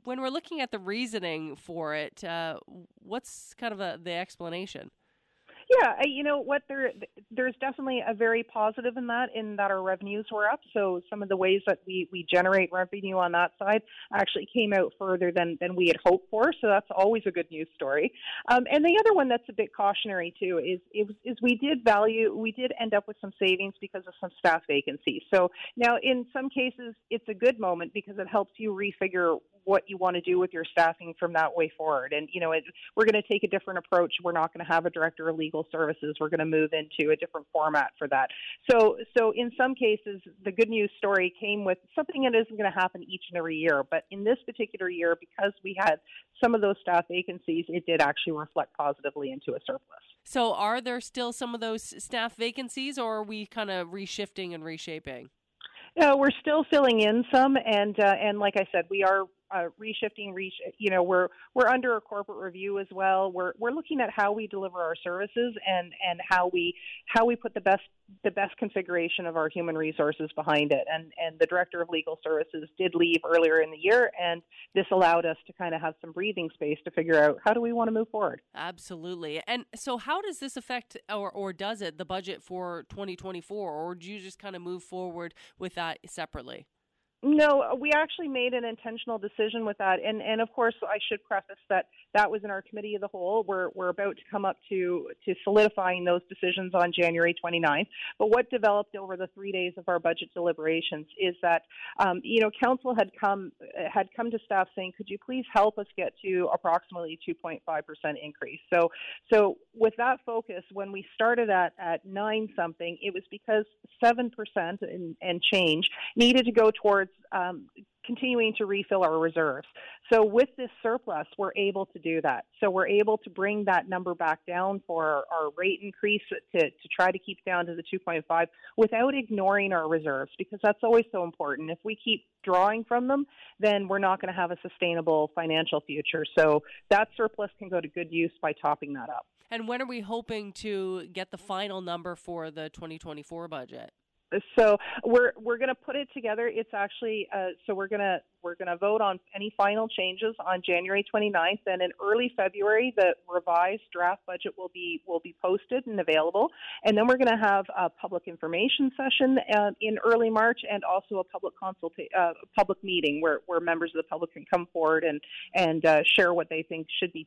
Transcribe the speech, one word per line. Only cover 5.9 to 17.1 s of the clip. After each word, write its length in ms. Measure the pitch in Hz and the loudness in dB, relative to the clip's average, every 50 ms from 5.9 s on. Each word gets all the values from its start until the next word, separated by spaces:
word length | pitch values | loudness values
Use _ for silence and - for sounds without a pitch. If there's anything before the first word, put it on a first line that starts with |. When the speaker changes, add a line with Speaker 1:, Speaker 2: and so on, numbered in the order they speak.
| - - | 2 0
Speaker 2:
I, 60 | 277 | 0
you 160 | 294 262 277 | -2 -2 -2
know 180 | 294 294 285 285 | -2 0 0 0
what, 220 | - 269 277 285 - | 0 -2 -2 -2 -2
there, 260 | - 277 277 262 226 - 196 - - _ 220 208 - | -6 -6 -4 -4 -4 -4 -8 -16 -18 _ -20 -20 -10
there's 240 | 226 254 254 254 - - | -4 -4 -2 -2 -4 -4
definitely 420 | 262 269 262 - 269 269 254 240 - | -6 -8 -6 -6 -6 -4 -4 -4 -2
a 80 | 220 220 | -4 -2
very 280 | 202 226 226 226 233 | 0 2 2 2 0
positive 540 | 226 _ - 220 214 220 214 262 233 247 226 | -2 _ -2 0 0 0 0 -2 -4 -4 -4
in 100 | 262 240 240 | -4 -4 -4
that, 200 | 233 240 254 - - | -2 -2 -2 -4 -6
in 220 | 226 220 214 208 | -8 -8 -6 -4
that 140 | 202 202 196 | -2 0 0
our 120 | 190 190 | 0 0
revenues 420 | 185 190 190 185 202 202 208 214 214 - | -2 -2 -4 -4 -4 -6 -6 -8 -6 -6
were 160 | 220 208 208 214 | -2 0 0 0
up. 120 | 285 - _ _ | 0 -2 _ _
So 300 | - 214 202 190 185 175 - - | -2 0 0 0 0 -4 -6 -8
some 120 | 214 208 | -10 -6
of 60 | 202 190 | -4 -2
the 80 | 190 | 0
ways 240 | 185 185 185 196 196 - | 2 2 2 2 2 2
that 140 | 208 180 - - | 0 -2 -2 -4
we, 220 | 185 185 185 170 - | -6 -6 -6 -6 -6
we 140 | 190 180 165 - | -8 -8 -2 2
generate 400 | 175 180 180 185 196 190 180 - | 2 4 4 4 4 4 2 2
revenue 460 | 180 185 185 180 196 202 196 190 190 185 | -2 -2 -4 -4 -6 -8 -6 -2 0 0
on 140 | 180 175 | 0 2
that 180 | 170 175 175 170 _ - | 2 2 2 0 _ -2
side 240 | 196 202 214 220 220 - - - - - 196 | 0 2 2 0 0 -4 -20 -20 -10 -4 -2
actually 340 | 202 196 - - - 202 - | -2 0 0 -2 -6 -6 -4
came 220 | - 240 220 208 | -2 0 0 2
out 220 | 196 190 175 - - - | 2 2 2 0 -2 -4
further 320 | 196 185 185 175 180 175 | -2 -2 0 0 0 2
than, 280 | 170 180 170 170 160 - | 2 2 0 0 -2 -4
than 160 | 175 180 185 | -4 -4 0
we 120 | 185 180 170 | 2 2 2
had 100 | 160 - | 2 4
hoped 280 | - 175 185 185 - - | 4 4 4 4 2 0
for. 240 | 214 220 254 330 311 - | 0 2 2 2 2 2
So 60 | 240 208 | 2 4
that's 180 | 196 208 - - - | 4 4 2 0 0
always 280 | 190 196 214 | 2 4 4